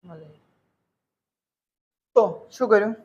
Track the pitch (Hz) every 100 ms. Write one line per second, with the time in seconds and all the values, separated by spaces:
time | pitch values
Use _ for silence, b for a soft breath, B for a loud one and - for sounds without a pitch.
0 | 180 165 156 151 _ _ _ _ _ _
1 | _ _ _ _ _ _ _ _ _ _
2 | _ 254 208 165 - - 247 208 214 226